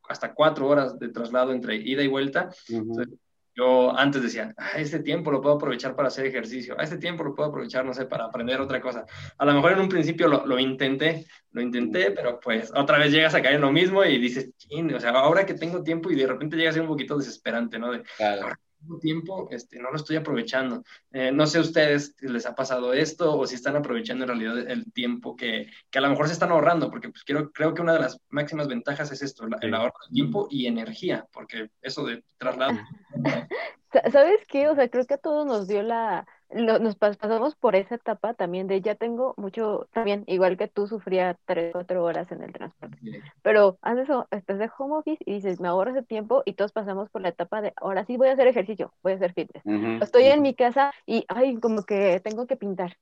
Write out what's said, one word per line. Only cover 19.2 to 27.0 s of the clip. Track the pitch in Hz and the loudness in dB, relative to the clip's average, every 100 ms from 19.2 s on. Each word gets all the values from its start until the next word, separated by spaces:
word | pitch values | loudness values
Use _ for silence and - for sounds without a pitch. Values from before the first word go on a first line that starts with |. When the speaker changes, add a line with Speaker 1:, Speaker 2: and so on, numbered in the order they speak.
| 170 190 - | -6 -10 -10
Speaker 1:
este, | 233 - - | -12 -14 -12
no | 123 | -8
lo | 156 | -8
estoy | 151 | -4
aprovechando". | 156 156 123 113 131 131 120 - - _ | -4 -2 -4 -2 -4 -2 -6 -10 -20 _
Eh, | 131 131 | -4 0
no | 139 | 2
sé | 151 165 | 2 2
a | |
ustedes | 160 165 151 143 143 _ | 2 2 4 2 -2 _
si | 135 | -6
les | 120 120 | -6 -6
ha | |
pasado | 120 127 127 123 | -6 -4 -2 0
esto | 135 156 - 165 147 | 0 0 0 0 0
o | |
si | 123 | -2
están | 123 143 | -4 -2
aprovechando | 147 135 117 110 123 | -2 -2 -4 -4 -4
en | 123 | -4
realidad | 117 113 120 123 | -2 -4 -4 -4
el | 120 110 | -8 -6
tiempo | - 120 120 123 | -6 -4 -4 -8
que, | - 123 107 104 - _ | -8 -6 -6 -8 -18 _
que | 135 | 0
a | |
lo | 139 | 2
mejor | 139 151 | 2 0
se | |
están | 170 180 | 0 2
ahorrando, | 165 151 170 123 | 4 4 2 0
porque | 123 | -6